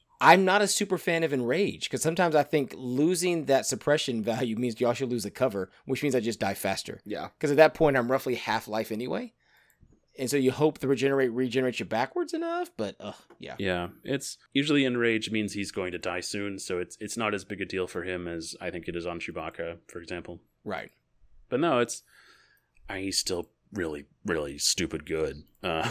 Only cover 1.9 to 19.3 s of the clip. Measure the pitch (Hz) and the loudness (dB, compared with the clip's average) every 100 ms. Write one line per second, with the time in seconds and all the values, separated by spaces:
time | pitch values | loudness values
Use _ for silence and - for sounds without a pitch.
1.9 | 127 156 170 175 151 139 151 123 82 127 | -2 0 2 4 4 4 2 0 -4 -4
2.9 | 127 160 175 180 170 139 135 - 117 - | 2 4 4 2 0 2 2 2 -2 2
3.9 | 151 - 117 107 113 123 110 123 110 120 | 2 2 -2 -2 0 0 0 -2 2 2
4.9 | 120 131 120 98 - 127 101 92 - - | 2 -2 -4 -4 0 0 0 -6 -8 -6
5.9 | 127 147 127 110 104 101 98 98 98 - | -2 2 2 0 0 -2 -2 -2 -2 -6
6.9 | - 104 90 80 - 147 143 156 - 156 | -12 -8 -8 -8 -4 2 8 8 8 4
7.9 | 135 120 131 135 117 - 110 - 110 110 | 4 2 0 0 -4 0 -2 -2 -4 -4
8.9 | 110 127 185 247 - _ _ _ _ - | -4 -4 -4 -6 -14 _ _ _ _ -20
9.9 | _ _ - 127 143 127 123 156 - 135 | _ _ -8 -2 2 2 4 0 0 0
10.9 | 131 135 139 127 117 131 127 127 113 90 | 2 2 2 2 0 0 0 0 -2 -4
11.9 | 110 131 359 311 320 330 339 349 - 220 | -2 -2 -2 -4 -4 -4 -4 -6 -6 -8
12.9 | - 101 - _ - - - 98 87 87 | -8 -14 -14 _ -16 -12 -6 -2 -2 -4
13.9 | - - 139 - - _ 135 147 147 131 | -8 -6 -6 -6 -12 _ -2 2 2 2
14.9 | 120 117 110 110 107 104 101 95 104 90 | 2 2 2 0 -2 -2 -4 -6 -4 -6
15.9 | 87 92 90 - 104 101 95 - 90 90 | -4 -4 -4 -4 -4 -6 -6 -4 -4 -4
16.9 | - 107 117 110 104 - 98 95 92 90 | -8 -8 -2 -2 -2 -4 -8 -4 -4 -4
17.9 | 92 92 90 87 85 80 - 90 85 82 | -4 -4 -6 -6 -8 -8 -10 -8 -8 -8
18.9 | 85 85 85 - | -6 -6 -8 -8